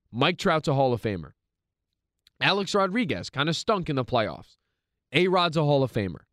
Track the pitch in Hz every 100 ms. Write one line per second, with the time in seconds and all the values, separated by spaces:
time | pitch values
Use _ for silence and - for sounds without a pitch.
0 | _ 113 151 180 196 160 156 139 135 117
1 | 113 95 71 _ _ _ _ _ _ _
2 | _ _ _ _ 139 196 196 202 190 214
3 | 190 95 90 131 151 165 - 208 160 135
4 | 123 120 101 60 - _ _ _ _ _
5 | _ 156 185 180 175 156 147 143 131 117
6 | 98 80 -